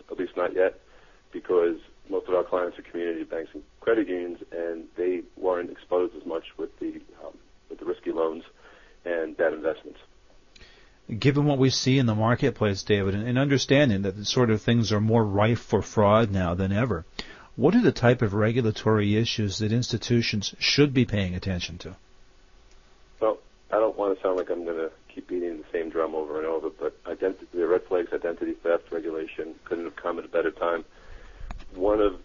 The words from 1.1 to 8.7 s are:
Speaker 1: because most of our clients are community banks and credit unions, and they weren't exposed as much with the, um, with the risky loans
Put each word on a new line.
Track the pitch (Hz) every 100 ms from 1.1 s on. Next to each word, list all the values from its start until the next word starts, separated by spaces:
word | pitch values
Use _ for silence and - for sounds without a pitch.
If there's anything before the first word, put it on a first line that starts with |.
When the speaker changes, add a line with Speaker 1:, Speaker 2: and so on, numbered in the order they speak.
| - _
Speaker 1:
because | 87 - 90 85 78 - - -
most | 95 -
of | 90
our |
clients | 85 92 87 -
are |
community | - 85 85 80
banks | 76 82 80
and | 76 - -
credit | 113 113 90
unions, | 90 87 85 -
and | 85 85 82 80 -
they | 90 90 - -
weren't | 92 87 87
exposed | - - 90 87 78
as | 85
much | 82 - -
with | - -
the, | 165 - - -
um, | 73 - _ _ -
with | 80
the | 82
risky | 87 85
loans | 82 80 80 - _ -